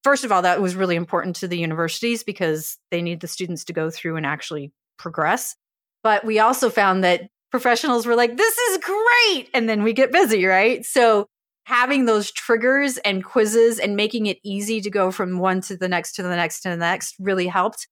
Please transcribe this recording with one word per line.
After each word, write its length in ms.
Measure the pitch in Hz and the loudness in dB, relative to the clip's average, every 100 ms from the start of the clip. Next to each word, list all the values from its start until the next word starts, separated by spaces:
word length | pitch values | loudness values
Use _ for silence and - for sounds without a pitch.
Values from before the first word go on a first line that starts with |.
First 180 | 277 277 | 2 0
of 80 | 247 | 2
all, 120 | 190 | 2
that 200 | 180 180 | 2 2
was 140 | 190 185 | 0 -2
really 180 | 190 | 0
important 400 | 170 170 175 165 170 | 0 0 -4 -4 -8
to 120 | 185 | -6
the 100 | 175 | -4
universities 640 | 165 160 165 - 233 233 | -4 -2 -4 -2 -4 -4
because 560 | - 196 170 156 156 - _ | -6 -4 -2 -2 -6 -14 _
they 100 | 170 | -6
need 180 | 170 170 | -4 -8
the 60 | 170 | -10
students 380 | - 185 165 | -10 -8 -8
to 80 | - | -8
go 180 | 170 160 | -6 -6
through 260 | 160 170 160 | -6 -8 -4
and 80 | |
actually 460 | 147 147 - 151 143 _ _ _ | -4 -6 -8 -12 -12 _ _ _
progress. 600 | 170 165 156 240 - - _ _ _ _ | -10 -2 0 0 -4 -14 _ _ _ _
But 200 | 220 208 | 0 2
we 140 | 220 214 | 2 2
also 320 | 220 254 240 | 4 4 0
found 320 | 233 196 185 | 4 2 4
that 260 | 185 175 185 _ _ | 2 0 -2 _ _
professionals 560 | 254 254 240 311 240 233 | -2 0 0 2 0 2
were 80 | |
like, 220 | 233 240 240 | 2 2 2
"This 200 | 440 440 | 0 2
is 220 | 494 381 | 0 -2
great." 720 | - 403 453 480 466 320 247 | -2 0 4 4 4 0 -2
And 160 | 254 226 | -2 0
then 140 | 214 | 0
we 100 | 208 | 0
get 200 | 226 262 | 2 4
busy, 340 | 320 320 214 185 | 4 4 2 4
right? 400 | 185 220 254 - | 4 4 0 -2
So 400 | 269 233 214 208 _ _ _ - | 4 4 4 0 _ _ _ -2
having 380 | 247 254 277 240 | 0 2 2 2
those 260 | 214 208 | 2 -2
triggers 640 | - - 233 247 269 285 254 | -10 -2 0 2 2 0 -2
and 240 | 208 190 | -2 -4
quizzes 560 | 185 254 214 226 233 220 | -2 0 2 4 4 2
and 160 | 202 | -4
making 300 | 202 214 233 | -2 -2 -2
it 140 | 208 185 | -4 -4
easy 380 | 208 196 208 220 | -6 -8 -4 -4
to 80 | 202 | -2
go 220 | 202 185 | 0 0
from 280 | 185 185 180 | 0 -4 -2
one 220 | 185 185 | 0 0
to 160 | - 185 | -4 -6
the 100 | 185 | -2
next, 280 | 180 - | -2 -4
to 80 | - | -8
the 120 | 180 | -4
next, 280 | 175 165 - | -2 -2 -4
to 80 | 190 | -6
the 80 | 170 | -2
next 360 | 170 185 - - | -2 -2 -6 -8
really 280 | 190 190 180 | -4 -2 0
helped. 400 | 180 202 - - | 0 -2 -4 -18